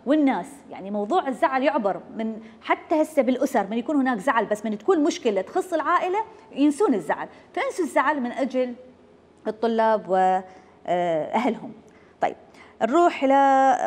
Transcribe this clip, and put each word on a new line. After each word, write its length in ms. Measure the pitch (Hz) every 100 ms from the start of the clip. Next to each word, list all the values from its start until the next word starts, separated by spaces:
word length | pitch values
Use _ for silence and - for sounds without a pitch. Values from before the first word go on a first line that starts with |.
| -
والناس"، 420 | 311 285 208 175 - -
يعني 200 | 127 185
موضوع 360 | 208 208 359 277
الزعل 360 | 262 320 262
يعبر 380 | 269 - 202 180 - -
من 260 | 220 220 - -
حتى 400 | - 370 - 311
هسه 200 | 311 -
بالأسر، 460 | 247 247 285 240 190
من 100 | 226
يكون 180 | 226 302
هناك 220 | 262 240
زعل، 280 | 254 233 220
بس 200 | - 226
من 120 | 208
تكون 260 | - 370
مشكلة 380 | 294 330 240 196
تخص 320 | 185 349 -
العائلة 460 | 330 294 339 359 381 427 - -
ينسون 420 | - 285 294 415
الزعل، 340 | 226 160 170 160 - -
فانسوا 320 | - 523 - 320
الزعل 360 | 302 269 302
من 100 | 240
أجل 420 | - 269 254 254 233 - - _ _ _ _ -
الطلاب 640 | 214 233 226 220 220 -
وأهلهم. 1600 | 190 185 185 190 - - - - 180 175 165 151 220 247 - - - - - - _
طيب، 140 | - - - - - -
نروح 420 | 220 294 349 -
إلى، 540 | 269 269 277 269 269 -